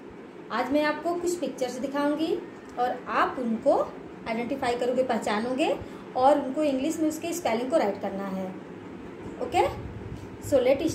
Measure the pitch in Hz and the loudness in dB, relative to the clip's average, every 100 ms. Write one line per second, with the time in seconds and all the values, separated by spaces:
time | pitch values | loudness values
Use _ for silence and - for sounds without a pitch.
0 | - - - - - 220 254 294 302 - | -16 -16 -16 -16 -8 -4 2 2 2 0
1 | 330 349 349 - 277 - 247 247 269 277 | -2 -2 0 -2 -2 -2 -4 -4 -4 0
2 | 285 302 330 415 - - - - 247 - | 2 2 0 0 -4 -14 -10 -2 0 -2
3 | - 233 359 294 233 220 277 370 587 - | -2 2 2 0 -2 2 4 4 4 -4
4 | - - - 226 240 277 247 240 247 247 | -14 -12 -6 -4 -2 -2 0 0 2 2
5 | 254 226 - 208 240 262 339 554 - - | 2 2 2 0 0 2 2 0 -4 -12
6 | - - 262 294 254 277 302 262 294 311 | -6 4 6 6 4 0 2 2 0 2
7 | 311 302 339 330 285 226 254 320 214 196 | 0 0 -4 -2 0 0 2 4 4 0
8 | 202 196 196 190 190 185 - - - - | -4 -4 -4 -4 -4 -8 -12 -12 -12 -12
9 | - - - - - 359 539 - - - | -12 -12 -10 -8 -2 2 2 0 -10 -10
10 | - - - - - 277 247 285 330 | -10 -10 -12 -10 2 4 6 4 2